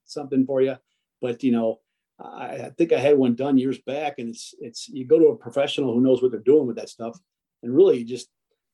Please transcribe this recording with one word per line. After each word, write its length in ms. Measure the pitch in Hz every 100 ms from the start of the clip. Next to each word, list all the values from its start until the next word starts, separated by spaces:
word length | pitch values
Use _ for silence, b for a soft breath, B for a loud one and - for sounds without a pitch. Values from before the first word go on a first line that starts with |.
something 400 | _ 151 135 135
for 160 | 131 135
you. 160 | 135 131 _ _ _ _
But, 200 | 123 117
you 100 | 131
know, 280 | 117 113 110 _ _ _ _
I, 460 | - - 127 135 135
I 40 | -
think 160 | 165
I 60 | 143
had 180 | 139 143
one 180 | 127
done 220 | 117 139 135
years 240 | 131 123
back, 380 | - 139 151 135
and 100 | 117
it's, 260 | 117 - -
it's, 280 | - - -
you 180 | 131 127
go 120 | 160
to 100 | 156
a 80 | -
professional 580 | 120 139 143 - 131
who 80 | 117
knows 200 | 131 127
what 80 | 127
they're 100 | 110
doing 260 | 120 147 127
with 100 | 110
that 140 | 101
stuff, 280 | - 117 - _ _ _ _
and 120 | 120
really 240 | 135 190 131
you 60 |
just, 240 | 117 123 - _ _ _ _